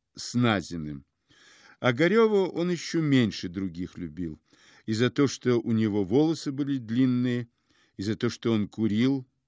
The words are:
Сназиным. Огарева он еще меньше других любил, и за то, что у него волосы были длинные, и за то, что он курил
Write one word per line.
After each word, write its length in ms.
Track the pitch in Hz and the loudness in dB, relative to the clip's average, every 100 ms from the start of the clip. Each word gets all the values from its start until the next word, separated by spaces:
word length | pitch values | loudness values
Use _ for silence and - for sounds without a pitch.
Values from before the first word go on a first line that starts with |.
| _ | _
Сназиным. 880 | - - 120 120 101 78 85 76 71 - _ _ _ - _ - - | -16 -4 2 4 2 -2 -8 -8 -10 -16 _ _ _ -20 _ -20 -2
Огарева 680 | 123 120 170 220 220 202 180 | -2 2 4 4 4 4 2
он 240 | - 175 | -2 -2
еще 320 | 175 - 170 | -2 -2 -2
меньше 460 | 151 131 110 - 92 | 2 4 4 0 -8
других 500 | 90 95 82 87 - | -6 -8 -8 -10 -10
любил, 420 | 85 80 85 78 _ _ _ - - | -12 -8 -8 -10 _ _ _ -14 -6
и 60 | |
за 180 | 110 123 | 0 0
то, 160 | - 135 | 2 0
что 340 | - 123 120 | 2 0 0
у 120 | 120 | 2
него 320 | 110 110 104 | 0 2 0
волосы 480 | 92 127 160 151 151 | 2 2 2 0 -6
были 260 | 135 139 135 | -6 -4 -4
длинные, 680 | 110 120 131 123 123 123 117 _ _ _ _ - | -4 0 2 2 0 -2 -6 _ _ _ _ -8
и 60 | |
за 100 | 101 | -4
то, 160 | 104 120 | -2 -4
что 220 | - 117 | -2 0
он 160 | 110 95 | 0 0
курил 580 | - 110 107 131 139 127 _ | -2 0 2 0 0 -6 _